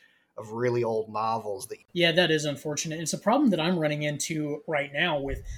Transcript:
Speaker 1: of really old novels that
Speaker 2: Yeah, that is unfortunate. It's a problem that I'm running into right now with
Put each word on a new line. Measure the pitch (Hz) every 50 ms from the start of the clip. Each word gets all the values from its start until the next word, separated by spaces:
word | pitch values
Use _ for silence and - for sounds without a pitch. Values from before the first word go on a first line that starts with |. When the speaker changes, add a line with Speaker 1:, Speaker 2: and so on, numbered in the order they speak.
| _ _ _ _ _ _ _ 107
Speaker 1:
of | 110 110
really | 110 117 123 123 120 120 117
old | 113 113 110 107 110
novels | 107 107 113 110 113 113 110 104 98 95 95 -
that | - - _ _
Speaker 2:
Yeah, | - 175 170 170 160
that | 175 180 160
is | 156 151 151
unfortunate. | 151 139 135 - 156 147 147 - 160 151 165
It's | 165 156 -
a | -
problem | - 202 233 277 302 240
that | 185 156
I'm | 156 175 190 170
running | 156 151 147 147 151
into | 147 147 143 - - 165 151 151 147 147 147 -
right | - 156 143 143 143 143
now | 143 170 180 156 143
with | 139 139 135 - - - -